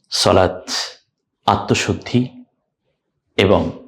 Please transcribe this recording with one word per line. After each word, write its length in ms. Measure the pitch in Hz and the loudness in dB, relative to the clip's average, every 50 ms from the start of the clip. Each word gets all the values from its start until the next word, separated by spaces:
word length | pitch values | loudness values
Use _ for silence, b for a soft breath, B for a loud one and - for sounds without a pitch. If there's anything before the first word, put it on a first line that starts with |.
| _ - | _ -10
সলাত, 600 | - - - 95 90 95 92 - - - - - - - - - - _ _ _ _ _ _ _ _ _ - | -6 0 2 2 4 4 4 2 0 -6 -12 -10 -8 -8 -8 -8 -12 _ _ _ _ _ _ _ _ _ -2
আত্মশুদ্ধি 1000 | 104 101 101 - - 120 - - - 98 - - - - 123 127 - - - - _ _ _ _ _ _ _ _ _ _ _ _ _ _ _ _ _ - - | 0 0 0 0 -2 -2 -2 0 -4 -4 -6 -6 -4 -2 -2 -2 -2 -8 -20 -20 _ _ _ _ _ _ _ _ _ _ _ _ _ _ _ _ _ 0 0
এবং 340 | 101 95 101 85 82 80 - - - | 2 4 4 2 2 -2 -8 -12 -20